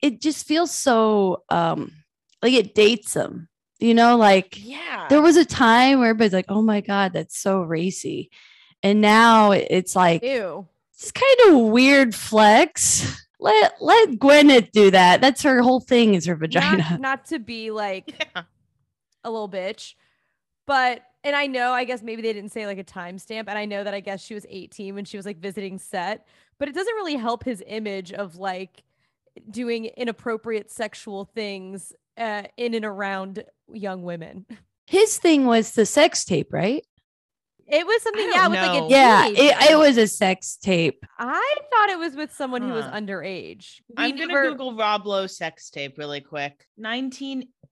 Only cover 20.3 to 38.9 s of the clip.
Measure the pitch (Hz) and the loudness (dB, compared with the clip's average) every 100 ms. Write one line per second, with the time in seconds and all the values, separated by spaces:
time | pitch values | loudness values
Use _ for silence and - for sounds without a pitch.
20.3 | _ _ _ - 269 254 233 _ _ 285 | _ _ _ -4 -2 -2 -4 _ _ -6
21.3 | 285 285 254 247 247 247 247 226 226 226 | -4 -4 -4 -4 -4 -6 -10 -12 -10 -8
22.3 | 208 208 233 208 190 185 190 175 190 - | -8 -12 -12 -12 -12 -14 -16 -16 -18 -16
23.3 | 220 214 208 208 202 202 202 190 196 - | -14 -10 -10 -8 -10 -10 -10 -12 -14 -14
24.3 | 208 - 190 - - 196 202 202 202 196 | -18 -16 -20 -20 -16 -14 -14 -14 -14 -14
25.3 | 170 196 190 196 185 - 190 175 214 _ | -14 -14 -12 -12 -14 -12 -10 -8 -12 _
26.3 | _ _ - 294 294 392 440 359 285 226 | _ _ -12 -10 -8 -8 -8 -8 -8 -6
27.3 | 233 262 202 - 214 214 196 180 196 196 | -8 -8 -10 -12 -12 -10 -12 -12 -12 -12
28.3 | 170 196 185 190 _ _ _ _ _ _ | -10 -10 -10 -14 _ _ _ _ _ _
29.3 | - 214 208 240 233 226 - 247 214 247 | -20 -16 -10 -8 -8 -8 -10 -10 -8 -10
30.3 | 220 233 220 208 - 214 - - 196 196 | -10 -8 -10 -10 -12 -12 -12 -14 -14 -12
31.3 | 226 208 196 185 196 - _ _ - 226 | -12 -10 -12 -14 -18 -20 _ _ -12 -10
32.3 | 208 196 - 240 226 214 196 196 196 190 | -10 -12 -10 -6 -6 -8 -8 -8 -8 -10
33.3 | 196 - _ _ 220 196 185 175 170 165 | -16 -20 _ _ -12 -12 -10 -12 -14 -16
34.3 | 185 196 226 _ _ - 370 427 - 349 | -20 -20 -20 _ _ -2 2 2 2 2
35.3 | 294 262 233 220 - 208 - 330 - - | 2 2 2 0 -2 0 2 2 0 -4
36.3 | 165 - 151 185 285 - _ _ _ _ | -4 -4 -4 -4 -4 -10 _ _ _ _
37.3 | _ _ _ - 294 349 453 453 415 415 | _ _ _ -2 -2 0 -2 -2 -6 -2
38.3 | 370 370 190 190 180 - | 0 2 0 0 -2 2